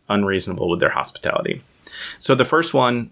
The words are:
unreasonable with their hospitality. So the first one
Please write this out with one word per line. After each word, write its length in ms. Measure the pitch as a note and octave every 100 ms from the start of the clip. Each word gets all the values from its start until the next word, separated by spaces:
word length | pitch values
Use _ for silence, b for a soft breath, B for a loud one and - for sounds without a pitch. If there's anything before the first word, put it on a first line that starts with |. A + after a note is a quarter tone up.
| -
unreasonable 640 | G2+ G2 F#2+ F#2+ F2 F2
with 100 | F2
their 120 | -
hospitality. 680 | C2+ - - - - - - - _ B B B B
So 160 | - C3
the 100 | B2+
first 280 | D#3+ E3
one 380 | C3+ B2 A#2+ A2